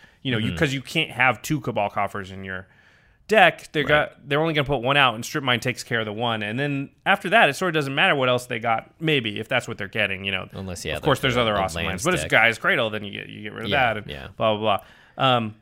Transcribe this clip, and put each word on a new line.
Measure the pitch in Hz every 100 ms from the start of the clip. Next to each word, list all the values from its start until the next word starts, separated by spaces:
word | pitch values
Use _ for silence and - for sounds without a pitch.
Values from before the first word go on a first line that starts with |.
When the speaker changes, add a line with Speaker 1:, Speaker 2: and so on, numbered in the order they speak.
| - _
Speaker 1:
You | 135
know, | 117
you, | 117
Speaker 2:
Mm-hmm. | 117
Speaker 1:
'cause | 156
you | 135
can't | - 160 156
have | 117 127 113
two | - 151
Cabal | 127 110 101
Coffers | - 101 104 95
in | 95
your | 95 92 95 _ _ _ _ _ -
deck, | 214 175 - -
they | 156
Speaker 2:
Right. | 139
Speaker 1:
got, | 151 - - 123
they're | 143
only | 165
gonna | 151 131
put | 143
one | 120 143
out, | 131
and | 113
Strip | 117 156
Mine | 139 120
takes | 127 120
care | - 120
of | 110
the |
one. | 104 120 113
And | 104 117
then | 147 139 139 _
after | - 196 185
that, | 214 175
it | 135
sort | 185
of |
doesn't | 160 139
matter | 139 190
what | 151 127
else | 123 -
they | 120
got, | 117 113 - -
maybe, | 160 147 113 104
if | 107
that's | 127 117
what | 110
they're | 98
getting, | 113 101 95
you | 98
know. | 95 95
Speaker 2:
Unless, | 104 95 87
yeah, | 80 76
Speaker 1:
Of |
course, | 147 131
Speaker 2:
they're | 135
Speaker 1:
there's | 120
other | 113
Speaker 2:
a | 104
Speaker 1:
awesome | 95 85
Speaker 2:
lands | 85 92
Speaker 1:
lands. |
But | 139 185
if | 82
Speaker 2:
deck. | 127 113
Speaker 1:
Gaea's | 110
Cradle, | 175 175 113
then | 104
you | 101
get, | 104 104
you | 104
get | 104
rid | 104
of | 113
Speaker 2:
Yeah, | 143 123
Speaker 1:
that, | 107
and | 101
Speaker 2:
yeah. | 71 65 -
Speaker 1:
blah, | 113 104
blah, | 107 98
blah. | - - - - 131 123
Um, | 110 110